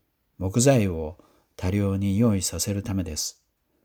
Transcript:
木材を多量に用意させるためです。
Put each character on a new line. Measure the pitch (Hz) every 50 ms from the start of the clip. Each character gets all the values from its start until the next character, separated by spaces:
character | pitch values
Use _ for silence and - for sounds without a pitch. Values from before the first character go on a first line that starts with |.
| _ _ _ _ _ _ _ -
木 | 90 95 98 120
材 | 120 139 139 120 101
を | 95 85 80 80 78 - - - _ _ _ _ _ _
多 | - - 92
量 | 98 101 101 98 98
に | 98 101 98 95
用 | 104 120 117 104
意 | 95
さ | 92 - - 85
せ | - - 98
る | 101
た | 95 - 95
め | 95 87
で | 80 78
す。 | - - - - _ _ _ _ _ _ _ _ _